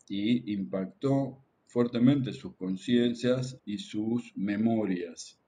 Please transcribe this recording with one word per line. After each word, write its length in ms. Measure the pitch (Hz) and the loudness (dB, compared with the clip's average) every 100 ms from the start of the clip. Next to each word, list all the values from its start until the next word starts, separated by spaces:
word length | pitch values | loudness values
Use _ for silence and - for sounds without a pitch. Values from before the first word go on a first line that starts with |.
| - | -8
y 420 | 98 104 123 104 | -2 2 2 0
impactó 840 | 104 95 95 92 - 135 139 135 - _ _ _ | -4 -4 -4 -6 -4 0 0 -2 -8 _ _ _
fuertemente 680 | 120 120 117 123 143 117 | 0 0 4 4 4 2
sus 220 | - 92 - | -6 -12 -8
conciencias 1040 | 92 95 - 120 120 117 123 127 131 - - | -6 -4 2 4 4 2 0 0 -2 -8 -10
y 120 | 101 | -8
sus 580 | - 107 107 120 - - | -6 -4 -2 -2 -4 -6
memorias, 1040 | 98 104 113 113 101 92 85 - - - | -2 2 2 2 0 -2 -4 -10 -18 -20